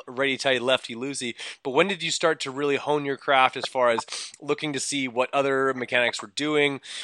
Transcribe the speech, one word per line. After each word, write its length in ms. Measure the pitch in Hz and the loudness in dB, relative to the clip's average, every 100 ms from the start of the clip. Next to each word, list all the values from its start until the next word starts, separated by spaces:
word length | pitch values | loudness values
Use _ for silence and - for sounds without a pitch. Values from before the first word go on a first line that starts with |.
| - | -8
ready, 280 | 123 139 131 | -2 -2 0
tight, 240 | 139 127 | 0 2
lefty, 360 | 123 127 - 113 | 2 0 -2 -8
loosey, 400 | 135 135 123 - - - | -8 -6 -6 -8 -12 -8
but 80 | - | -2
when 160 | 131 185 | 2 2
did 160 | 185 | 0
you 80 | 165 | -4
start 300 | - 165 160 | 0 2 0
to 100 | 143 | -4
really 260 | 131 143 135 | -4 0 0
hone 280 | 143 151 | 2 0
your 120 | 143 135 | 0 -4
craft 400 | - 135 131 135 | 2 6 6 2
as 80 | - | -4
far 240 | 131 123 | 2 4
as 140 | 117 - - - - | 2 -2 -10 -10 -12
looking 320 | 143 147 151 | -4 -2 -2
to 80 | 135 | -4
see 260 | - 143 131 | -4 -2 -2
what 260 | 117 127 | 0 0
other 400 | 143 139 135 135 | 2 2 2 0
mechanics 480 | 127 120 123 120 - | 0 0 2 2 0
were 120 | 110 | -8
doing, 460 | - 147 151 143 135 - - | -4 0 2 2 0 -8 -12